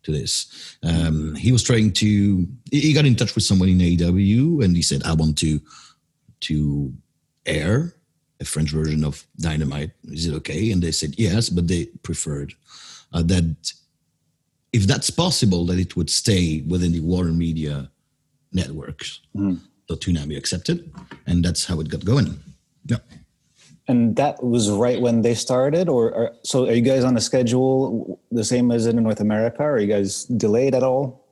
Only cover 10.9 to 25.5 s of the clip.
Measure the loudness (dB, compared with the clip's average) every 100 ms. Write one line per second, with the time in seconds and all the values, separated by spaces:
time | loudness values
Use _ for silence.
10.9 | -4 -6 -2 0 0 0 -2 0 -2 -4
11.9 | -12 -10 -8 -6 -8 -8 -14 _ -20 -20
12.9 | -20 _ -2 2 2 2 -2 -10 -14 _
13.9 | _ _ _ _ _ _ _ _ 0 2
14.9 | 0 -2 0 0 2 2 2 0 0 -2
15.9 | -4 -2 -2 0 2 2 -2 -2 -2 0
16.9 | 0 0 0 0 0 -2 -2 -4 -6 -10
17.9 | _ _ _ _ _ _ -6 -4 -8 -12
18.9 | -12 -14 -16 _ -4 -2 -4 _ _ -10
19.9 | -6 -2 -2 -2 -6 -6 -6 -4 -4 -6
20.9 | -20 -20 -12 -2 0 2 -2 -4 -4 -4
21.9 | -6 0 2 0 -4 -16 -20 _ _ -6
22.9 | -6 _ -20 _ _ _ _ _ -16 -2
23.9 | 2 2 2 -2 -2 -2 0 0 0 0
24.9 | 2 2 2 2 0 0